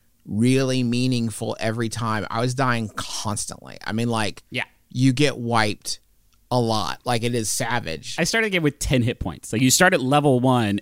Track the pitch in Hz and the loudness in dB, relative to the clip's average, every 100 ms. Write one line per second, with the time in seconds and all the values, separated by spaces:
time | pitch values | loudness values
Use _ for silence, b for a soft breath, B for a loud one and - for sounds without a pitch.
0 | _ _ - 101 123 131 131 127 120 120 | _ _ -8 0 2 2 2 0 0 0
1 | 131 123 113 - 113 113 113 113 113 113 | 0 0 -4 -6 -6 -4 -4 -2 -4 -4
2 | 117 110 - 113 127 123 127 117 107 - | -4 -4 -4 -2 -2 0 0 0 -4 -8
3 | - - 107 104 - - 65 50 - 110 | -8 -6 -6 -6 -6 -10 -16 -14 -6 -4
4 | 120 113 104 - _ 123 - _ _ 123 | -2 -2 -2 -6 _ -8 -8 _ _ 2
5 | 131 127 147 120 117 117 107 - - - | 2 4 2 0 -2 2 0 -2 -8 -12
6 | _ _ _ _ - 127 113 110 78 64 | _ _ _ _ -2 0 2 0 -2 -6
7 | 127 120 120 120 107 - 117 120 82 80 | -2 -2 0 -2 -2 -4 -2 -4 -4 -10
8 | - - 170 226 220 185 151 - - 131 | -8 -4 -2 0 0 0 0 -2 0 2
9 | 120 - 92 - - 110 131 - 185 175 | 0 -2 -8 -10 -6 2 4 6 4 4
10 | 127 147 147 127 127 123 104 101 | 2 4 4 4 4 4 2 0